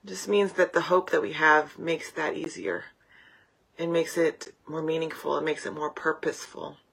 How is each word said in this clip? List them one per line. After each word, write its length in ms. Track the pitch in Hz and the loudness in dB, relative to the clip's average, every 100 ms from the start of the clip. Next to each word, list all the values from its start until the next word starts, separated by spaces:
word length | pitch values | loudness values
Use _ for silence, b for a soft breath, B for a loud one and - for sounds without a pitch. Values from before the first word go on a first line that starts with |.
It 60 | 196 | -12
just 180 | 185 - | -10 0
means 260 | 202 196 | 2 2
that 200 | - 170 | 2 2
the 80 | 170 | 2
hope 280 | 160 180 190 | 4 2 4
that 140 | 160 | 0
we 100 | 156 | 0
have 460 | 156 156 151 147 - | 2 6 6 4 -6
makes 320 | 165 160 - | -4 -4 -4
that 240 | - 156 - | -4 -4 -2
easier 480 | 160 - - - - _ b b b b b b _ - | -6 -6 -6 -6 -8 _ b b b b b b _ -6
and 120 | 170 | 0
makes 280 | 170 160 - | 0 0 2
it 340 | 160 - - _ - | 0 0 -14 _ -10
more 160 | 156 | -6
meaningful. 520 | 156 160 160 - 151 143 | -2 -2 -4 -6 -4 -2
It 80 | |
makes 220 | 156 147 - | -2 -4 -6
it 80 | |
more 160 | 151 151 | -6 -6
purposeful. 880 | - 160 156 160 - - - - 147 _ | -4 -4 -2 -4 -4 -12 -12 -12 -14 _